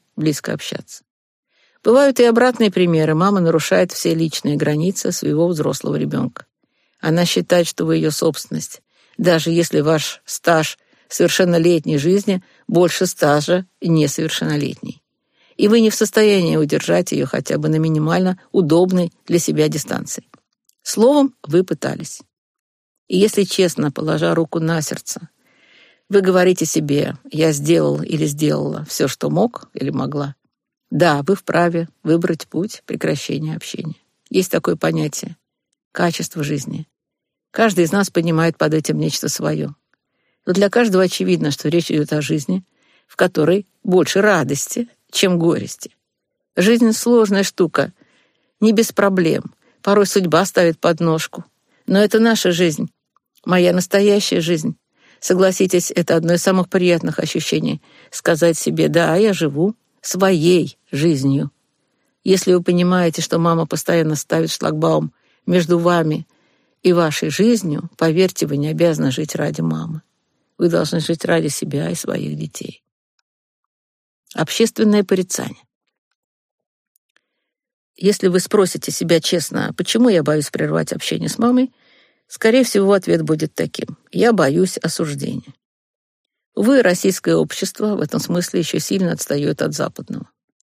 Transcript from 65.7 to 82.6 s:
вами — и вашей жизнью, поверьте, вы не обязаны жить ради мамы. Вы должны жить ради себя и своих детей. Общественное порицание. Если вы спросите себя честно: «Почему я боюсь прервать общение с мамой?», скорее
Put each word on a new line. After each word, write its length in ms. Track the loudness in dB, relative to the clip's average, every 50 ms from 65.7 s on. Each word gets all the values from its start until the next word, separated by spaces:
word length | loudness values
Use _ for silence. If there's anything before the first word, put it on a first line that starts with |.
| 0 2
вами — 480 | 2 2 2 2 2 0 -2 -4 -8 -14 _ _ _ _ _ _ _ _ _ _
и 120 | 2 2 4
вашей 360 | 4 2 0 -2 -4 -4 -4
жизнью, 600 | 0 2 2 2 2 2 0 -4 -6 -6 -8 -10 -4
поверьте, 480 | -2 0 2 2 2 2 0 0 -4 -4
вы 100 | -2 -2
не 100 | -2 -2 -2
обязаны 420 | 0 2 2 2 2 0 -2 -2
жить 240 | -2 -4 -6 -6 -6
ради 260 | -4 -4 -4 -4 -4
мамы. 400 | -4 -4 -4 -4 -6 -8 -10 -12 -14 _ _ _ _ _ _ _ _ _ _
Вы 120 | 0 0 2
должны 300 | 2 0 0 -2 -4 -4
жить 260 | -2 -4 -4 -4 -2
ради 220 | -2 0 0 0
себя 420 | -2 -4 -6 -6 -6 -4 -4 -4 -4
и 60 | -6
своих 420 | -6 -6 -6 -6 -6 -6 -8 -8
детей. 460 | -8 -10 -10 -12 -14 -14 -16 -16 _ _ _ _ _ _ _ _ _ _ _ _ _ _ _ _ _ _ _ _ _ _ _ _ _ _ _ _ _ _ _ -6
Общественное 720 | -6 -6 -4 0 0 0 0 2 0 2 4 4 2 2
порицание. 600 | 2 0 -2 -2 -4 -6 -8 -8 -10 -12 -14 _ _ _ _ _ _ _ _ _ _ _ _ _ _ _ _ _ _ _ _ _ _ _ _ _ _ _ _ _ _ _ _ _ _ _ _ _ _ _ _ _ _ _ _ _ _ _
Если 320 | 0 0 2 2 2 2
вы 120 | 2 2 0
спросите 520 | 0 2 2 2 2 2 0 -6 -8 -8
себя 300 | -6 -4 0 2 2 2
честно: 520 | 2 0 -2 -2 -2 -4 -6 -6 -6 -4 -6
«Почему 320 | -6 -4 -2 0 2 4 4
я 140 | 4 4 2
боюсь 260 | 2 0 0 -2 -4
прервать 420 | -4 -4 -4 -2 -2 -2 -2 -4
общение 380 | -6 -8 -6 -6 -6 -4 -4 -6
с 80 | -4
мамой?», 340 | -2 0 2 2 2 0 0 -4 _ _ _ _ _ _ _ _ _ _
скорее 360 | _ -6 0 2 4 4 4